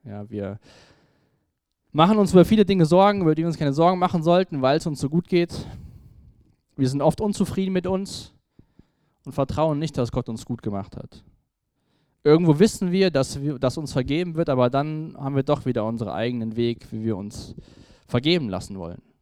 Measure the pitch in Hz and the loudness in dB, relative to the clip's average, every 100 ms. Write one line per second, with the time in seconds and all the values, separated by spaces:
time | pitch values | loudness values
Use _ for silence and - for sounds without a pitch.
0 | 135 104 104 104 98 107 _ - _ _ | -16 -14 -10 -8 -8 -10 _ -20 _ _
1 | _ _ _ _ _ _ _ _ _ 147 | _ _ _ _ _ _ _ _ _ 2
2 | 170 214 190 185 165 220 196 196 160 175 | 4 4 6 6 6 6 4 4 4 6
3 | 196 202 165 156 165 156 151 139 170 185 | 4 4 0 0 -2 -2 -2 2 2 2
4 | 180 180 156 175 190 151 131 151 170 143 | 0 0 2 2 2 0 2 2 0 -4
5 | 139 160 175 175 170 - - - - - | -2 -2 0 0 0 -4 -12 -14 -18 -20
6 | - - - _ _ _ _ - 131 139 | -20 -20 -20 _ _ _ _ -2 -2 2
7 | 151 - 214 202 196 - 190 185 180 190 | 0 2 -4 -2 -2 -2 -2 -2 -2 -4
8 | 196 - - _ _ _ _ _ _ _ | -6 -12 -16 _ _ _ _ _ _ _
9 | _ _ - 135 139 - 160 147 156 - | _ _ -10 -4 -4 0 0 0 -4 -4
10 | 120 127 120 110 - 117 110 98 95 - | -4 -4 -6 -10 -8 -8 -6 -8 -10 -14
11 | - - _ _ _ _ _ _ _ _ | -18 -20 _ _ _ _ _ _ _ _
12 | _ _ 147 160 175 147 214 - 180 185 | _ _ 4 6 6 6 4 2 -2 2
13 | 190 139 135 139 143 127 131 123 143 139 | 2 2 -2 -2 -6 -2 -2 -2 -4 -4
14 | 127 147 180 160 160 131 123 135 151 156 | -2 -2 -2 -2 0 2 2 2 -2 -6
15 | 160 - 135 139 139 143 131 120 107 117 | -10 -10 -4 -2 0 -2 0 -2 -2 -4
16 | 107 76 117 123 113 110 120 117 - 110 | -6 -4 -4 -4 -6 -2 -2 -2 -10 -6
17 | 110 101 101 - - - - - - - | -4 -4 -6 -12 -16 -18 -20 -20 -20 -20
18 | _ 123 135 175 123 92 - 98 82 87 | _ -2 2 0 0 -6 -6 -10 -10 -12
19 | _ _ | _ _